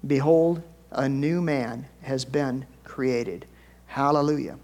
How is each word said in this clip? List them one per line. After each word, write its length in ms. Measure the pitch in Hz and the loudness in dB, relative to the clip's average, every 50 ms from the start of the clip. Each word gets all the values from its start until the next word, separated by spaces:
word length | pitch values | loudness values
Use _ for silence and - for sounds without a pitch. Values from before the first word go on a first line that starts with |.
| - | -2
Behold, 560 | 139 143 135 139 151 165 165 165 165 175 165 165 - - - - - | 0 0 2 4 6 6 6 6 4 2 -2 -6 -14 -20 -20 -20 -10
a 160 | - - 135 139 | -4 -2 0 0
new 340 | 139 135 143 151 165 175 | 0 0 0 0 0 0
man 440 | 175 160 151 135 120 113 120 117 139 - - - | 0 0 0 -2 -2 -4 -6 -10 -12 -14 -18 -18
has 240 | - - 135 131 127 | -8 -6 -4 -4 -4
been 400 | 131 131 147 143 135 123 135 135 - - - - | -2 -2 -2 -2 0 -4 -6 -8 -10 -20 -20 -20
created." 640 | - - - 127 131 127 120 117 95 90 - - - - - - - - - - | -16 -8 -2 -2 0 0 0 -2 -4 -8 -10 -14 -18 -20 -20 -20 -20 -20 -20 -20
Hallelujah. 720 | - - 139 139 143 147 147 143 147 151 143 110 82 - - | -10 -4 0 2 4 4 4 4 2 0 0 -2 -6 -10 -14